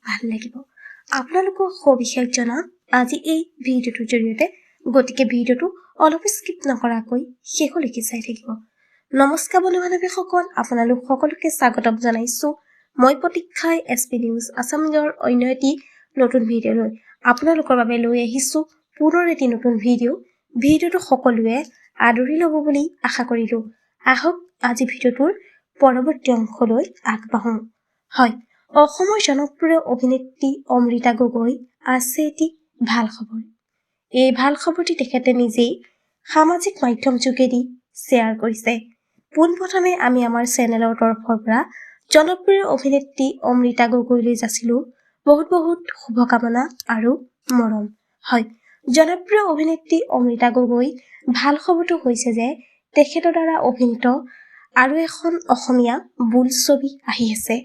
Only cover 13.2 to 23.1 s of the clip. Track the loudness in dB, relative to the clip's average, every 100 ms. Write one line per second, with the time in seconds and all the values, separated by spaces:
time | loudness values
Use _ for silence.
13.2 | -2 -6 -10 -6 -2 -2 -2 -6 -4 -4
14.2 | -4 -6 -8 -8 -6 -2 0 0 -2 -4
15.2 | 0 0 0 0 -2 -2 -10 _ _ 0
16.2 | 2 2 0 -2 0 -2 -2 -6 _ _
17.2 | 0 2 2 0 2 0 2 0 0 0
18.2 | -2 -4 -2 -4 -6 _ _ _ 2 2
19.2 | 0 0 0 0 0 0 2 2 0 -4
20.2 | -10 _ _ -2 2 4 2 -2 0 2
21.2 | 2 2 0 -2 -6 _ _ 2 2 4
22.2 | 0 2 2 0 0 0 -2 _ -6